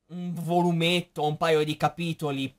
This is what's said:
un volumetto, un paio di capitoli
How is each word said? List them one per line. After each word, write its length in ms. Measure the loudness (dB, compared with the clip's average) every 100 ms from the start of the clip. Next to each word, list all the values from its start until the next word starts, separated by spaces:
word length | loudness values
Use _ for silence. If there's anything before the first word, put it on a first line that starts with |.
| _
un 260 | -10 -8
volumetto, 920 | -6 0 2 4 4 2 0 -2 -4
un 140 | -2 0
paio 260 | 2 2
di 140 | 2 0
capitoli 760 | -2 -2 -6 -4 -4 -4 -6